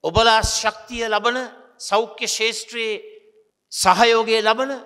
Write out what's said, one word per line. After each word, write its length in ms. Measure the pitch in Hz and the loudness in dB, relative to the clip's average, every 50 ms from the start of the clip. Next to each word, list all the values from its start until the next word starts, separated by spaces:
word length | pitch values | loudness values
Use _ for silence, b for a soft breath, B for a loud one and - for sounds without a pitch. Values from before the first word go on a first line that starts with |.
| - | -6
ඔබලා 380 | 160 170 214 233 233 220 220 208 | 2 2 4 4 6 4 4 2
ශක්තිය 640 | - - - - 220 214 - - - 247 233 226 220 | 0 -4 -2 -4 -4 -6 -6 -16 -12 -8 -6 -4 -2
ලබන 300 | 214 208 208 240 240 254 254 226 - - - _ _ | -2 0 0 -2 -2 -2 -8 -10 -16 -20 -20 _ _
සෞඛ්‍ය 500 | _ - - 196 214 233 - - - 247 | _ -6 -2 0 0 0 -2 -8 -8 -6
ශේෂ්ත්‍රයේ 760 | 208 - - 220 226 226 - - - 233 233 226 220 214 185 - - - - _ _ _ _ _ _ _ _ _ _ | -6 -2 -2 -2 -2 -2 -6 -12 -10 -8 -8 -6 -6 -6 -8 -10 -18 -20 -20 _ _ _ _ _ _ _ _ _ _
සහයෝගය 640 | - - - 185 185 185 240 233 233 226 226 220 220 220 | -8 0 2 2 4 6 4 4 4 2 2 2 0 2
ලබන 340 | 208 214 226 240 262 269 277 247 - | 2 0 0 0 -2 -6 -6 -12 -12